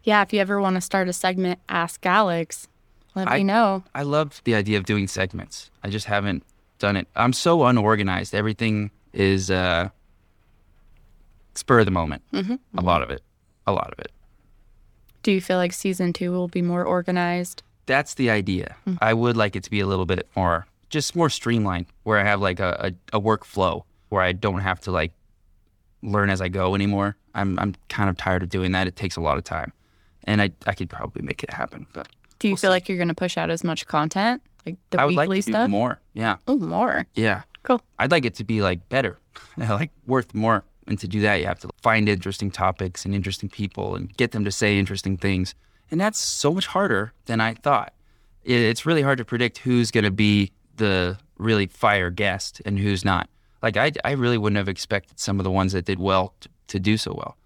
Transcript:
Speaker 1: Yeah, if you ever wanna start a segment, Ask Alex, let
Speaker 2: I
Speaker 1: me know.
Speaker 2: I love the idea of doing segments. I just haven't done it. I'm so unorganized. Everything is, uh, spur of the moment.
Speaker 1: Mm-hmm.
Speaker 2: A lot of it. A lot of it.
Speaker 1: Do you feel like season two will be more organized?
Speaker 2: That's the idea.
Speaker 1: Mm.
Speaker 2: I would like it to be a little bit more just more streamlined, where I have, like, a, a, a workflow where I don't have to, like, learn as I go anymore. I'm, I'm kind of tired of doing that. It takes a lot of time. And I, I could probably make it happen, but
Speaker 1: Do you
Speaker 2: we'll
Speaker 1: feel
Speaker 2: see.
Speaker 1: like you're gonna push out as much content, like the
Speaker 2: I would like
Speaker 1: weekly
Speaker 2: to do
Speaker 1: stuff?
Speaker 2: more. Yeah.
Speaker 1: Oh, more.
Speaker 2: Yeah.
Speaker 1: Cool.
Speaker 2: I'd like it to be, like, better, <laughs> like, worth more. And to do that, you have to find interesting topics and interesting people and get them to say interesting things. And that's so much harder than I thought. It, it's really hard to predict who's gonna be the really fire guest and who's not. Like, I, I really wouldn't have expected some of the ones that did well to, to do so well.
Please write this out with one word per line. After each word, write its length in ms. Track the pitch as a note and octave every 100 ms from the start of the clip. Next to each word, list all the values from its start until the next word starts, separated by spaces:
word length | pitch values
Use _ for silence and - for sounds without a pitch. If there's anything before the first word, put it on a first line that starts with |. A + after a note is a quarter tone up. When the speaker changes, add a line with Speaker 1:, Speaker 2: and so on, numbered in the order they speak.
Speaker 1:
Yeah, 180 | - G#3
if 100 | G3
you 60 | G#3
ever 220 | F#3+ G3+
wanna 200 | G3 F#3
start 280 | - G3 F3+
a 40 |
segment, 460 | F3 F#3 F#3 F#3 F3+ -
Ask 380 | F3 E3+ - F#3
Alex, 640 | G3 G3+ E3+ D#3+ - - _ _ _ _ F#3+
let 120 | F#3
Speaker 2:
I 100 | C3
Speaker 1:
me 60 |
know. 380 | G3 G#3+ G#3+ F#3+ -
Speaker 2:
I 120 | C3+
love 360 | C#3+ D3 D3+ -
the 100 | -
idea 240 | A2 G2+ G#2
of 60 |
doing 240 | F#2 G#2 G2
segments. 600 | - F#2+ F2+ F#2 - - _
I 80 | G2+
just 160 | G#2 G#2
haven't 380 | G2+ G2+ F2 - _ _ _
done 180 | G2+ G2
it. 120 | F2 -
I'm 160 | B2
so 320 | B2+ F3 E3+
unorganized. 720 | B2+ B2 G#2 G#2+ G2 F#2 G2 G2+
Everything 560 | G#2+ G#2 A2+ G#2+ G#2 _ _
is, 380 | - G2 G2 F#2
uh, 380 | F#2 F#2 E2+ F#2+ _ _ _ _ _ _ _ _ _ _ - _ _ _ _ _
spur 260 | - - A#2+
of 40 |
the 60 | G2
moment. 320 | F2+ D#2+ C#2 _
Speaker 1:
Mm-hmm. 240 | F#3+ F#3+ B3+ _ F#2
Speaker 2:
A 40 |
lot 200 | F2+ E2
of 80 | B1+
it. 120 | C2+ _ _ _ _ -
A 60 |
lot 200 | G2 -
of 60 | -
it. 120 | - _ _ _ _ _ _ _ _ _ _ _
Speaker 1:
Do 80 | -
you 80 | F#3+
feel 160 | - F#3
like 140 | F3+
season 400 | - G3 F#3 F3+
two 200 | E3+ F3+
will 160 | F3+ F3+
be 140 | F3+
more 220 | F3 F3
organized? 760 | - F3+ F3+ F3+ F3 F3 F3 - _ _ -
Speaker 2:
That's 280 | C3 A#2+
the 160 | - B2
idea. 460 | G#2+ G2 F#2 - - -
Speaker 1:
Mm. 120 | F3+
Speaker 2:
I 140 | A2
would 220 | A2+ A#2+ A2+
like 180 | G#2+
it 80 | G2
to 60 | -
be 100 | G#2
a 60 | G2
little 200 | F#2+ F2
bit 200 | F2+ -
more 320 | - F2+ E2 - _ _
just 240 | D3+ C#3+ E3+
more 120 | D#3+
streamlined, 580 | - A#2 A#2 G2+ F2 E2+ _
where 140 | G#2 G#2+
I 20 |
have, 180 | G2+ G2+
like, 200 | G2 F2
a, 320 | F#2 - F#2+ F2+ -
a, 60 | A2
a 20 |
workflow 640 | G#2 G#2+ - G2+ F#2 E2 - _ _
where 120 | G2+
I 80 | F#2
don't 280 | F2+ G#2+ F#2+
have 180 | F#2+ F#2
to, 100 | -
like, 200 | F2+ D#2+ _ _ _ _ _ _ _ _ _
learn 280 | G#2 G2+ G2+
as 100 | F#2+
I 80 | F#2
go 260 | F#2+ F#2
anymore. 420 | G2 G2+ G2+ G2+ G#2 _
I'm, 240 | - G2 F2+
I'm 160 | G2+ F#2 _
kind 200 | - G2
of 60 | F2
tired 260 | - F#2
of 60 | F2+
doing 240 | F#2+ F#2
that. 140 | F#2 F#2
It 80 | -
takes 200 | F#2+ -
a 40 |
lot 180 | D#2+ C#2+
of 60 |
time. 280 | - E2 - _ _ _ _ _
And 160 | - G#2+
I, 80 | G2+ - -
I 80 |
could 140 | G2 F2+
probably 320 | - - -
make 200 | C#2+ -
it 80 | -
happen, 360 | - - - -
but 140 | - - _ _ _
Speaker 1:
Do 80 | G#3
you 40 |
Speaker 2:
we'll 40 | F#3+
Speaker 1:
feel 100 | G3
Speaker 2:
see. 40 |
Speaker 1:
like 160 | F#3 F3+
you're 100 | F#3
gonna 160 | E3+
push 220 | E3 F3+ -
out 140 | E3
as 140 | E3
much 220 | E3+ D#3 -
content, 540 | D#3 D#3 F#3+ A3 B3 _ _
like 120 | - F3+ _
the 100 | F#3
Speaker 2:
I 40 | C#3+
would 80 | C#3+
like 120 | E3
Speaker 1:
weekly 140 | F#3+
Speaker 2:
to 40 | G#3
do 60 |
Speaker 1:
stuff? 180 | G#3+ A#3+
Speaker 2:
more. 300 | G2+ B2 - _
Yeah. 220 | A2 A2+ F#2 -
Speaker 1:
Oh, 120 | C#4
more. 480 | D#3+ E3+ A#3+ C#2+ -
Speaker 2:
Yeah. 280 | - - F#2+ - -
Speaker 1:
Cool. 160 | - B3 _ -
Speaker 2:
I'd 120 | C3
like 120 | E3+
it 100 | A#2+ -
to 80 |
be, 180 | G#2+ A2
like, 260 | G2 F2+ -
better, 300 | C3 A#2 - _ -
<laughs> 180 | - -
like, 340 | A2+ G#2 E3 _ -
worth 280 | C3 A#2
more. 300 | G#2+ A2 G#2+ - _ -
And 120 | G#2+
to 100 | F#2
do 120 | G#2
that, 140 | G#2 G2
you 100 | F#2
have 140 | F#2
to 80 | F2+ -
find 280 | A#2 A2 G#2
interesting 420 | G2+ F#2+ F#2+ G2+
topics 540 | - F#2+ F#2 F#2 -
and 100 | F#2
interesting 340 | G2+ F#2+ F#2 G2
people 460 | - G2+ - G2 F#2+
and 180 | F2+ -
get 160 | -
them 120 | A2
to 60 | G2+
say 260 | - G#2 G2+
interesting 380 | G2 G2 F#2+ F#2+
things. 380 | G2 F#2 F#2 - _ _ _
And 100 | D#3+
that's 180 | G#3 -
so 340 | - - C#3+
much 140 | F3+ -
harder 460 | F#3 G3+ G2+ G#2+ _ -
than 140 | A2+
I 140 | A2+
thought. 380 | A2+ D3 B2+ F#2 _ _ _ _ _
It, 160 | - A#2+
it's 240 | A2+ A#2
really 180 | D#3 E3
hard 160 | C#3 C3+
to 60 |
predict 340 | A2 A#2+ A#2+ -
who's 320 | B2+ B2 A#2
gonna 200 | A2+ G#2
be 420 | G2 G#2 G#2 G2 _ _ -
the 420 | G#2+ F#2 F2+ G2 _ -
really 280 | A2 G#2+ F#2+
fire 440 | - A2+ G2+ F2+
guest 520 | F2+ G2+ F#2+ - -
and 140 | G2+ G2
who's 260 | G2+ F#2+
not. 240 | G2 F2 E2+ _ _ _
Like, 140 | A#2 G2+
I, 160 | C#3+ D3+
I 80 | -
really 260 | C#3 A#2+ A#2
wouldn't 180 | G#2 G2+
have 120 | G2
expected 520 | F#2 - G2+ _ -
some 180 | - G2
of 60 |
the 60 | F#2+
ones 220 | F#2+ F#2+
that 120 | F#2+
did 140 | F2 F#2+
well 340 | F#2+ F#2+ F#2+ _
to, 80 | - _ -
to 120 | G2
do 160 | F#2+ G#2+
so 160 | -
well. 240 | - - -